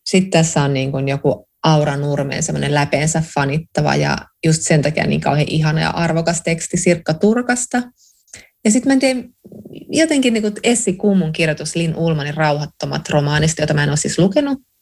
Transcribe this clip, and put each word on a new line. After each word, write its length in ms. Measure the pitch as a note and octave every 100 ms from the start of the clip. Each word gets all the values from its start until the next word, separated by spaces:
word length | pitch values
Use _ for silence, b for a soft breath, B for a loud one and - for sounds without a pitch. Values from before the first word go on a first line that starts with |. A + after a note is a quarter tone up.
Sitten 260 | - F#3+ F#3+
tässä 320 | E3 D#3+ D3+
on 120 | C#3+
niin 160 | C3+ C3
kuin 180 | C#3 C#3
joku 400 | C#3 C#3+ - _ _
Aura 340 | D#3+ D#3 D3+ C#3
Nurmeen 460 | C#3+ C#3+ C#3 D3
semmoinen 320 | D3+ D3 C#3
läpeensä 480 | D3 D3 C#3 D#3 D#3+ D#3+
fanittava 640 | D3+ C#3 D3+ - - D3 D3
ja 220 | C#3+ C#3+ - _ D#3+
just 160 | D#3+
sen 200 | - D#3+
takia 240 | D3 D#3 -
niin 140 | D3
kauhean 280 | D3 C#3+ -
ihana 320 | D#3 D#3 D#3
ja 100 | D#3+
arvokas 500 | - E3 D#3+ E3 E3+
teksti 360 | - E3 - F3
Sirkka 380 | F3+ E3 -
Turkasta. 680 | D#3+ G#3 A#3+ B3 B3 - B3 B3 _ B B B B B _
Ja 60 | A3
sit 160 | A#3 C4+
mä 60 |
en 60 | C4+
tiedä, 220 | C4+ B3+ A#3+ _ - - - - -
jotenkin 400 | - D#4+ C#4+ B3+
niin 100 | A3+
kuin 120 | G#3 G#3
Essi 300 | A#3 A#3+ -
Kummun 400 | F3+ G#3 F#3+ D#3+
kirjoitus 440 | D#3 D#3+ D3 D3+ E3+
Lin 200 | E3 D#3
Ullmanin 380 | E3 D#3 C#3+
Rauhattomat 760 | D3 D3+ D3 D3+ _ C#3+ D3 -
romaanista, 540 | D3+ C#3+ D3+ D#3+ D#3+
jota 120 | D3+
mä 80 | D3
en 60 | D3
ole 80 | D3+
siis 220 | G#3+ -
lukenut, 400 | C#4 D4+ C#4+ C4+ _ _